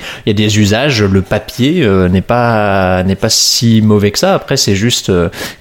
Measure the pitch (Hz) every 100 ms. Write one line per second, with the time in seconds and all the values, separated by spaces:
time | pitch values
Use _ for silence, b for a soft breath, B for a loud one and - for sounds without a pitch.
0 | B B - 104 107 107 101 107 147 117
1 | 101 95 92 107 - - 131 180 113 95
2 | 90 95 - 120 120 110 104 98 92 92
3 | 92 95 110 - - - 117 110 107 104
4 | 101 - 185 180 - 135 - 98 117 -
5 | - 90 85 B B B